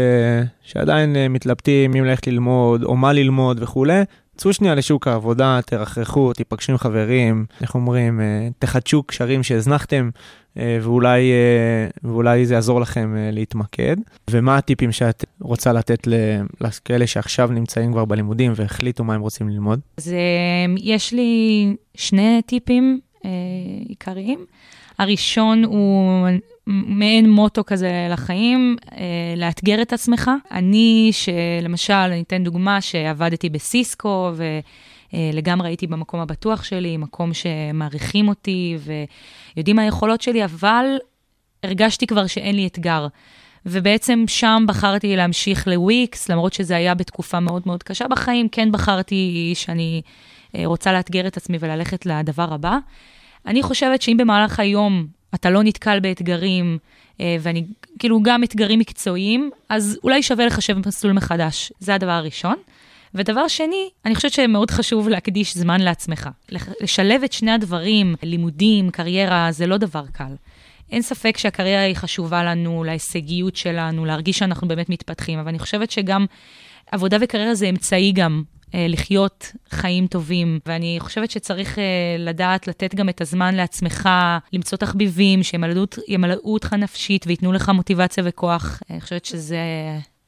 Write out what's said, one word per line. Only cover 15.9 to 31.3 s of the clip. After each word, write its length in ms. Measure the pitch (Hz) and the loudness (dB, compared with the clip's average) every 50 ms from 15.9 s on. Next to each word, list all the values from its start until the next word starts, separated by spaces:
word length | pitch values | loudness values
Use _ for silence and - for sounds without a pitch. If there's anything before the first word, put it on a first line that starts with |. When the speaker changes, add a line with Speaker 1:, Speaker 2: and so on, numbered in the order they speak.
| 117 110 - | -2 0 0
Speaker 1:
ל-, 340 | 120 117 113 110 107 107 101 101 - - - | 0 0 2 2 0 0 -2 -4 -6 -6 -8
לכאלה 460 | - 113 - - - - 123 123 123 | -8 -8 -8 -8 -6 -2 0 0 0
שעכשיו 440 | 113 - 113 110 - - - 123 120 123 | 0 -2 -4 -6 -4 0 0 0 2 2
נמצאים 400 | 117 117 - - 113 113 120 120 | 0 -2 -2 -2 -2 -2 0 0
כבר 120 | 113 113 | 0 0
בלימודים 480 | 107 104 107 104 104 107 113 127 123 113 | 0 0 0 0 -2 0 0 0 0 0
והחליטו 480 | 104 104 101 - - 123 123 120 - 120 | 0 -2 -4 -4 -4 -4 -4 -4 -2 -2
מה 100 | 110 107 | -2 -2
הם 60 | 107 | -2
רוצים 280 | 104 110 - - 107 104 | -4 -6 -6 -4 -4 -4
ללמוד? 320 | 104 104 104 104 110 135 143 _ _ | -4 -2 0 0 0 -2 -4 _ _
Speaker 2:
אז, 160 | - 147 170 180 | -14 -8 -6 -4
אה, 40 | 175 175 175 175 175 175 175 175 175 180 175 180 190 | -2 0 0 0 0 0 0 0 0 2 0 0 0
יש 340 | - 214 220 208 - - 233 | 0 0 0 0 0 -2 0
לי 540 | 240 247 233 233 226 220 220 214 214 208 202 202 - - _ _ | 0 2 2 2 4 4 4 4 4 2 2 0 -2 -6 _ _
שני 460 | - - - 202 190 202 226 233 233 220 | -10 -2 2 2 4 6 6 4 4 2
טיפים, 540 | - 247 240 - - 247 247 254 262 262 262 - _ _ _ - | 0 -2 -4 0 2 4 4 4 4 2 0 -4 _ _ _ -10
אה, 60 | 190 185 180 180 180 185 185 180 185 190 202 - - | -8 -6 -6 -6 -6 -6 -8 -8 -8 -10 -10 -12 -12
עיקריים. 560 | 208 - - 190 185 190 190 226 277 349 359 - _ _ _ - - - - - - - | -14 -12 -12 -10 -10 -6 -4 -4 -4 -6 -8 -14 _ _ _ -20 -20 -20 -20 -12 -6 -2
הראשון 640 | 196 196 208 - - - - 226 220 220 220 226 226 | 0 0 0 0 0 0 0 2 4 4 4 4 4
הוא 640 | 226 208 208 202 196 196 196 190 185 185 185 180 180 180 185 - - - _ _ | 2 2 2 2 4 4 4 4 4 4 4 4 4 2 0 -2 -6 -14 _ _
מעין 640 | - 196 196 - - 202 202 208 214 220 226 220 220 | -4 -2 -2 -2 0 0 2 2 4 6 8 8 8
מוטו 340 | 214 208 214 208 - 220 202 | 8 8 6 6 4 0 -2
כזה 440 | - 208 185 185 180 175 175 175 175 | 0 0 0 0 0 0 0 -2 -2
לחיים, 680 | 175 - - - 180 190 220 240 247 254 254 247 240 240 - - - | -2 -2 -2 -4 -2 0 2 2 4 4 4 2 0 -2 -6 -12 -14
אה, 60 | - 185 175 170 170 170 170 170 | -10 -8 -6 -4 -4 -4 -4 -4
לאתגר 460 | 170 170 170 165 - 185 208 208 214 240 | -2 -2 -2 -4 0 2 2 2 2 2
את 100 | 233 240 | 0 -2
עצמך. 380 | 233 - 240 240 226 - 254 262 277 - - - | -2 0 0 0 2 2 0 0 -2 -2 -6 -4
אני, 580 | 185 180 185 202 220 226 226 226 220 220 220 202 | 0 2 4 4 6 6 6 6 6 6 4 4
שלמשל, 800 | - - 196 | 2 -2 -2